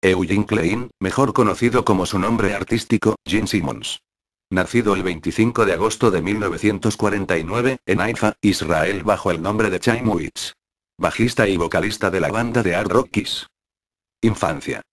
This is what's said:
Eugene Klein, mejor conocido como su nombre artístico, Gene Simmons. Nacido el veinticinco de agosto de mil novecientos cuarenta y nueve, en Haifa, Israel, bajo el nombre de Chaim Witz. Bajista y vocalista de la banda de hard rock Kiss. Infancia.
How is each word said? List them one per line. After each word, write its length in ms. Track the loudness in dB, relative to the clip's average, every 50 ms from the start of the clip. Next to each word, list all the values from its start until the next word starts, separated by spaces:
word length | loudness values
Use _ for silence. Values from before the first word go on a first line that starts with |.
| 4
Eugene 440 | 4 2 4 2 0 0 0 0 0
Klein, 420 | 0 0 0 0 -2 -2 -6 -10 _ _
mejor 320 | -4 -2 2 2 2 2
conocido 540 | 4 2 2 2 2 2 0 2 2 2 2
como 220 | 2 2 2 2 -2
su 100 | -2 -2
nombre 380 | 0 0 0 2 0 0 0
artístico, 640 | -2 -4 -2 -2 -4 0 0 0 2 2 0 0 0 _
Gene 220 | -2 -2 -2 0
Simmons. 540 | 0 -2 -2 -2 -2 -6 -8 -8 -10 -10 -10 _ _ _ _ _ _ _ _ _ _
Nacido 460 | -2 -2 -2 2 0 0 2 2 0
el 80 | 0 0
veinticinco 600 | -4 -6 -4 -6 -6 0 0 0 0 2 2 2
de 100 | 2 2
agosto 360 | 0 0 -2 -2 2 2 2
de 140 | 2 2 0
mil 160 | -2 -2 -2
novecientos 580 | -2 -4 -4 0 0 0 0 2 0 -2 -2 0
cuarenta 400 | 0 0 0 -2 -2 -2 -2 -2
y 60 | -2
nueve, 340 | -2 -4 0 0 0 -2 -2 _
en 160 | -2 0 0
Haifa, 320 | 0 -2 -2 0 0 0 0 _
Israel, 640 | 2 2 2 2 0 0 2 2 2 0 -2 -2 0
bajo 260 | 0 0 2 2 -2
el 140 | -2 0 -2
nombre 260 | -4 0 0 0 0
de 100 | 0 0
Chaim 300 | 0 0 0 0 0 0
Witz. 440 | 0 0 -2 -4 _ -10 -12 -12 -12 _ _ _ _ _ _ _ _ _
Bajista 500 | -2 -2 0 2 0 0 2 2 2 2
y 80 | 2
vocalista 540 | 0 0 0 0 0 0 0 -2 0 -2 0
de 100 | 0 0
la 100 | 0 0
banda 340 | 0 -2 -2 0 0 0 2
de 120 | 2 0
hard 140 | 0 0 2
rock 200 | 2 2 0 2
Kiss. 360 | -2 -4 -4 -4 -8 -8 -10 -14 _ _ _ _ _ _ _ _ _ _ _ _ _ _
Infancia. 600 | 0 0 0 2 -2 -2 -2 -4 -6 -8 -8 -8 -10 _